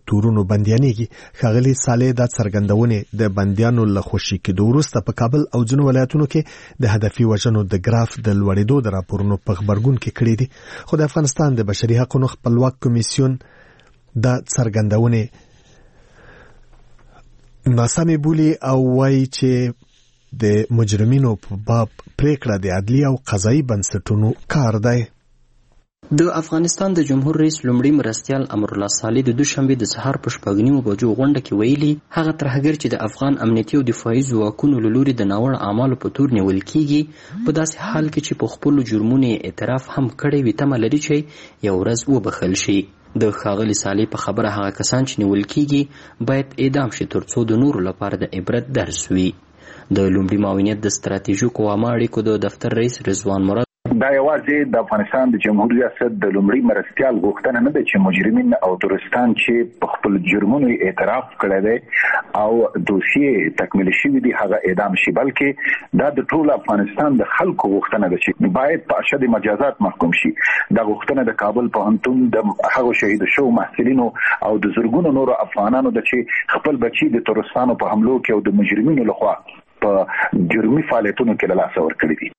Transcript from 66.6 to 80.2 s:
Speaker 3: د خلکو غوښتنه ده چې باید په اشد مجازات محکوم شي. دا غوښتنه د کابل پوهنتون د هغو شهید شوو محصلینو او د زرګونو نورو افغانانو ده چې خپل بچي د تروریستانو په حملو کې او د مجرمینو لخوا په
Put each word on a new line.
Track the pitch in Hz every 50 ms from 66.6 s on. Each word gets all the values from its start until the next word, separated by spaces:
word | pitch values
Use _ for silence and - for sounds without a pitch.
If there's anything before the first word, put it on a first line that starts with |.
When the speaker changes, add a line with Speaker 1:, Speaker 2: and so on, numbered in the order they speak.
| - - 110 104 101 101 - - 147 147 139 120
Speaker 3:
د | 101 - - -
خلکو | - - 90 - - 101 98
غوښتنه | 98 - - - 110 101 90 87
ده | 87 -
چې | - - - - 101 90 127
باید | 131 147 165 165 - -
په | 147 190 -
اشد | - - 143 131 123 113 104
مجازات | 98 107 104 98 139 139 - - 104 -
محکوم | - - 80 82 87 -
شي. | - - - - - - - - - - - 110
دا | 113 107
غوښتنه | 104 - - - 143 135 127 113
د | 107 -
کابل | 104 104 104 120 123 113 - 110
پوهنتون | 98 107 113 98 - 127 127 131 127 120 110 110
د | 113 104 92 - - - -
هغو | 127 127 123 113 -
شهید | 117 104 104 107 - - -
شوو | - 143 127 117 113
محصلینو | 95 - - - 117 123 135 131 120 113 - - - - - - -
او | 101 110
د | 107 95 101 - -
زرګونو | 117 113 117 160 180 156 135 131
نورو | 135 127 123 - - -
افغانانو | - - 101 107 127 131 135 127 110 113
ده | 107 -
چې | - 123 117 - - - - - -
خپل | 135 - 151 147 123 117
بچي | 117 - - - 156 113 117
د | 113 -
تروریستانو | 107 110 104 - - 123 123 123 117 - 110
په | 92 104
حملو | 107 110 120 131 120
کې | - - 113 104
او | 98 104
د | 98 104
مجرمینو | 104 92 101 104 110 147 160 135 117 107
لخوا | 98 - - 104 87 - - - - - - _ _ - -
په | 104 101 98 92 - - -